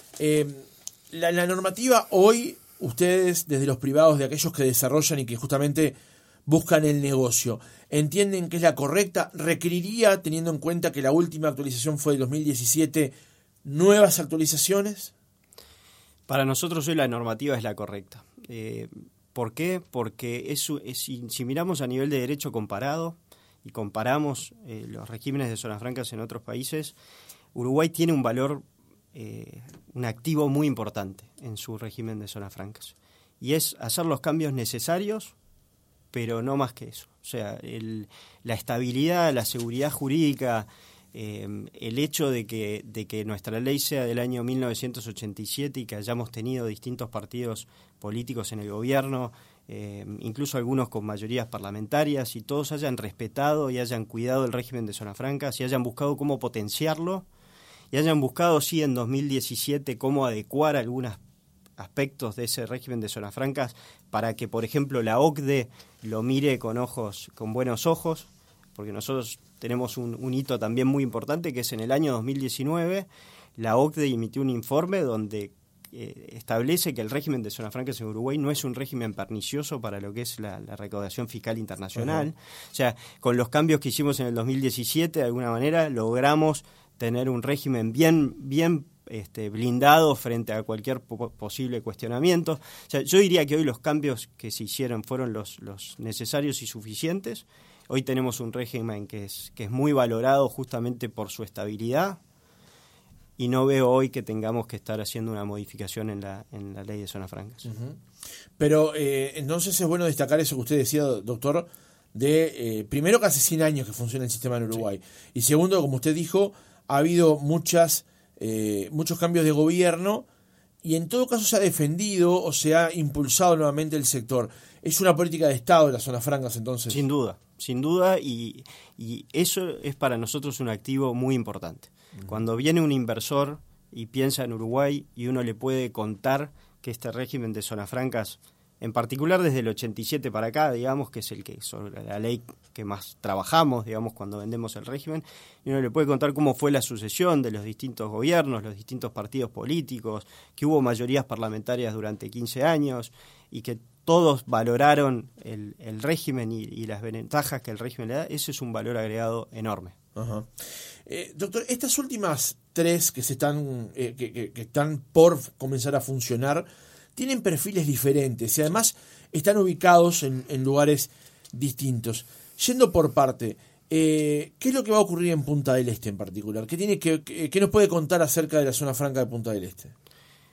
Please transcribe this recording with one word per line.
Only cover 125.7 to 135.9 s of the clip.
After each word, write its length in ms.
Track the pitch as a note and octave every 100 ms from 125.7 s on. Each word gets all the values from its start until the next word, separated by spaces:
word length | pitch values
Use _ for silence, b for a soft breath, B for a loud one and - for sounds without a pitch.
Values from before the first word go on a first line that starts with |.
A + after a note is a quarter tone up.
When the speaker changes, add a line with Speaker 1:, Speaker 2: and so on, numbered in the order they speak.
| E3 D3
Speaker 1:
las 120 | A#2+
zonas 200 | C3+ B2
francas, 320 | C#3 C#3 B2 A#2
entonces. 360 | A#2 B2 A#2+
Speaker 2:
Sin 160 | C#3 C3+
duda, 300 | C#3+ G#2+ F#2+ _ -
sin 240 | - B2+
duda, 380 | D3+ F3+ F#3 F#3
y, 440 | C#3 A#2 A2+ - - B B -
y 280 | A2+ A#2 -
eso 440 | D3+ F3 F#3+ F3+ -
es 120 | C#3+ -
para 220 | C3+ A#2
nosotros 420 | A#2 D3 C#3+ B2
un 80 | A#2+
activo 440 | G#2 - C3+ C3
muy 220 | A#2+ C3 B2+
importante. 540 | G#2+ G2 E2 - - _ b -
Speaker 1:
Ujú. 80 | G2
Speaker 2:
Cuando 300 | G#2+ A2+ A#2
viene 260 | D3+ E3+
un 120 | D#3
inversor 640 | C3 A#2 A2 - C#3 C#3+ D3+ - _ _
y 160 | A#2+ G#2+
piensa 380 | B2+ C3+ C3+ A#2+
en 80 |
Uruguay 520 | A2+ A2+ C3 C#3+ C#3+ - A#2+
y 120 | B2
uno 160 | B2+
le 100 | A#2+
puede 380 | A2 C3 C3 A#2+